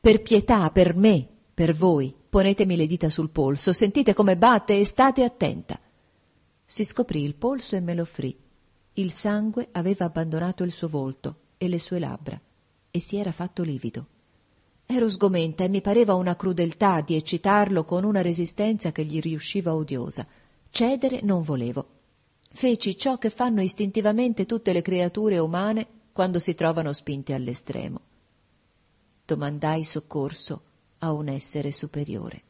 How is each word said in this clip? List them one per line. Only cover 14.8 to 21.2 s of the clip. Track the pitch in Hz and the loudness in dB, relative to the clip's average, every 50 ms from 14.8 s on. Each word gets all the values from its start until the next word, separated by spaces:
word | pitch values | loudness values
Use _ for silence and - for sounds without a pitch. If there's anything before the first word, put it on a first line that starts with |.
| _ | _
Ero | _ 247 254 240 220 | _ 0 0 2 0
sgomenta | 196 185 208 196 190 175 165 165 156 - 190 | 0 2 2 2 2 2 0 -2 -2 -2 -2
e | 180 | 0
mi | 196 196 | 0 0
pareva | - 202 202 233 240 208 190 | 0 2 4 4 4 4 4
una | 185 185 180 175 | 2 2 0 -2
crudeltà | - - 185 175 165 175 170 160 - 214 202 185 160 | -2 -2 -2 0 0 0 -2 0 2 2 4 4 2
di | 147 - 165 | 0 0 -2
eccitarlo | 156 156 - - 165 - 202 196 208 208 196 196 175 160 | -2 -2 -2 -6 -2 0 2 4 4 4 4 2 0 0
con | - 175 180 190 | 0 -2 0 0
una | 214 214 196 | 0 0 2
resistenza | 175 175 170 165 175 160 - - 202 220 226 208 - 170 156 | 0 0 0 0 -2 -4 -2 -2 0 0 0 0 -2 -4 -2
che | - 156 | -4 -6
gli | 151 147 160 | -4 -4 -4
riusciva | 151 165 160 156 - - - 202 180 170 160 | -2 -2 -4 -4 -6 -4 -4 -2 -2 0 0
odiosa. | 160 156 147 139 127 120 - - - 123 - _ _ _ _ _ _ _ _ | -2 -2 -4 -4 -6 -6 -4 -6 -8 -8 -8 _ _ _ _ _ _ _ _
Cedere | _ - 233 240 269 262 262 262 254 - | _ 0 2 2 2 0 0 -2 -2 -2